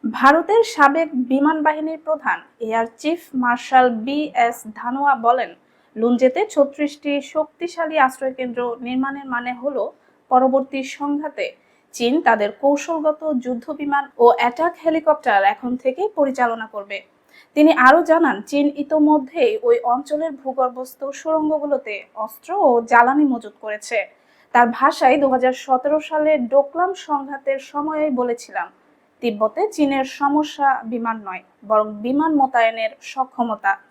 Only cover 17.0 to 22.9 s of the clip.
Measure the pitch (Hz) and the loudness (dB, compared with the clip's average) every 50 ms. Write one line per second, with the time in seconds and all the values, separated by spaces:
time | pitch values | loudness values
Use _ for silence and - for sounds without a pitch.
17 | - _ _ _ _ _ _ - _ _ _ 294 302 311 320 233 254 254 285 339 | -12 _ _ _ _ _ _ -20 _ _ _ 4 6 6 6 6 6 8 8 6
18 | 339 339 320 330 330 269 196 196 214 - - 285 285 294 285 294 285 285 311 311 | 6 4 2 4 4 2 0 -2 -6 -4 -2 0 0 0 0 -4 -6 -2 2 2
19 | 302 302 302 302 262 262 - 339 269 226 214 - - 240 233 240 - 247 240 262 | 4 4 4 4 2 -2 -2 0 0 2 0 0 2 2 2 2 2 0 -2 -2
20 | 285 - 294 302 320 330 294 262 - 262 262 269 269 269 247 254 254 254 - _ | -2 -4 -4 -4 -4 -4 -8 -8 -10 -8 -2 -2 -2 -2 -2 -8 -14 -14 -12 _
21 | 285 269 277 - - 320 320 320 311 302 311 302 285 294 285 262 - 220 208 196 | -12 -12 -12 -8 -4 -2 -2 0 0 0 -2 -2 -2 -2 -4 -4 -4 -8 -12 -12
22 | - _ _ 214 214 214 - - _ - 349 403 403 285 240 233 233 226 | -12 _ _ -10 -10 -10 -10 -18 _ -8 -4 2 2 4 4 2 2 4